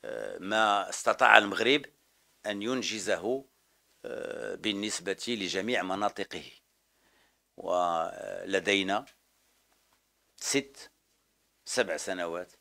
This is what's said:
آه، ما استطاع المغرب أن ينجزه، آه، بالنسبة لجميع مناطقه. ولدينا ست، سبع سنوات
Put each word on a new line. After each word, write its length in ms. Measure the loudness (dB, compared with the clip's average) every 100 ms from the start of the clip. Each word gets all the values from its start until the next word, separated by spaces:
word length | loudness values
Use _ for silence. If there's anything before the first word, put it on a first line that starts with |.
| -8
آه، 320 | -8 -8 -10
ما 520 | -2 2 4 4 0
استطاع 480 | -2 0 6 10 10
المغرب 440 | 8 0 2 2 0 _ _ _ _ _ -6
أن 160 | -4
ينجزه، 840 | -4 -4 -4 -6 -2 -2 0 -4 -6 _ _ _ _ _ -12
آه، 500 | -10 -8 -8 -8 -6
بالنسبة 680 | -4 -4 -4 -6 -6 -6 -4
لجميع 560 | -4 -2 -4 -2 -2
مناطقه. 680 | -2 -2 -4 -4 -10 -10 -14 -20 _ _ _ _ _ _ _ _ _ -12
ولدينا 1500 | -2 2 2 0 -2 -6 -10 -10 -2 0 4 2 2 -2 -4 _ _ _ _ _ _ _ _ _ _ _ _ -10
ست، 560 | -2 -2 -4 -16 -20 _ _ _ _ _ _ _ -8
سبع 320 | -2 -2 -2
سنوات 540 | -6 -6 -6 -6 -10 _